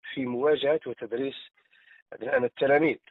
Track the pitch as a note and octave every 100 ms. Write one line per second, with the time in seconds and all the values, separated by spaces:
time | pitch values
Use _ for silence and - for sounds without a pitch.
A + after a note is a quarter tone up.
0 | - - B2+ B2 D3 D3+ C#3 D#3 B2+ A#2
1 | A2 A#2 C3+ - - _ _ _ _ -
2 | _ - A#2 C3+ B2 - C#3 D3 D#3 A2+
3 | _